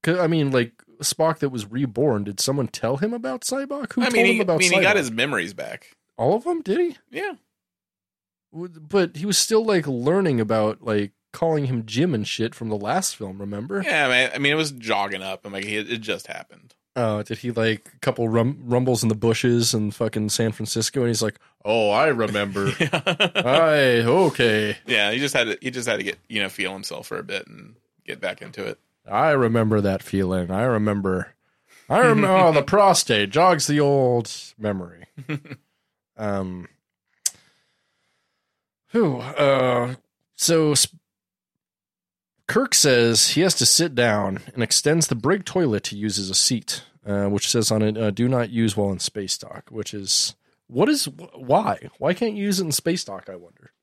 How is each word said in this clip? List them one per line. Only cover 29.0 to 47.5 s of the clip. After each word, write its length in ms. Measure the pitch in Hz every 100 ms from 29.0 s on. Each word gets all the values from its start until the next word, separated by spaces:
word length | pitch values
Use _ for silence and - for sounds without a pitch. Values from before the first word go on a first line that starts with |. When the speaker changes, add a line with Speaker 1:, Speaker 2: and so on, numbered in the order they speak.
| -
Speaker 1:
I 200 | 104 156
remember 500 | 143 117 117 107 107
that 220 | 101 95
feeling. 480 | - 98 92 92 87
I 140 | 95
remember. 680 | 123 113 107 101 95 92 87 _ _ _ _ - -
I 120 | 185
rem-, 220 | 247 220
Speaker 2:
<laughs> 20 | 196
Speaker 1:
oh, 260 | 190 175
the 100 | 151
prostate 680 | 143 202 196 175 - 110 101
jogs 360 | 143 180 165 139
the 140 | 147
old 500 | 143 139 127 120 113 - - _
memory. 480 | 107 95 87 87 - - 131
Speaker 2:
<laughs> 100 | 147 151 135 _ _ _ _ _ -
Speaker 1:
Um, 500 | 107 98 95 90 85 _ _ _ _ _ - _ _ _ _ _ _ _ _ _ _ _ _ _ _ _ _
whew, 280 | 233 185 123
uh, 760 | 123 151 143 135 127 123 120 127 _ _ _ -
so 380 | - 165 151 139
Sp-, 240 | - - _ _ _ _ _ _ _ _ _ _ _ _ _ _ -
Kirk 280 | 220 269
says 560 | - 147 123 117 110 -
he 100 | 147
has 140 | 185 -
to 100 | -
sit 280 | - 165
down 460 | 123 120 104 98 98 -
and 80 | -
extends 440 | 113 - 147 165 156
the 80 |
brig 300 | 120 131 202
toilet 400 | - 185 156 104
to 120 | - 101
use 220 | 107 101
as 120 | 95
a 40 |
seat, 500 | 92 - 120 - - - _ 104
uh, 200 | 101 101
which 220 | 101 -